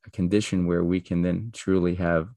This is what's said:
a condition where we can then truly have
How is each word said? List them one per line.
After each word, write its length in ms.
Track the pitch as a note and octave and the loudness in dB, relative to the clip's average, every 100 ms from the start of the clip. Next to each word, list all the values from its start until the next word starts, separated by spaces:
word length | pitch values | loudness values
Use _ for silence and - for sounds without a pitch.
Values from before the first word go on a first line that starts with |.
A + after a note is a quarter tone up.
| - | -12
a 60 | |
condition 540 | - F2 G#2 G#2 F#2+ F2 | -4 0 0 0 -2 0
where 180 | F2 | 0
we 180 | F2 F#2 | 0 -2
can 200 | - F2 | -2 -2
then 300 | F2 F2+ A2+ | 0 -2 -6
truly 420 | - - F#2+ F2 F2 | -8 0 2 2 0
have 340 | E2+ E2+ D#2+ | 2 0 0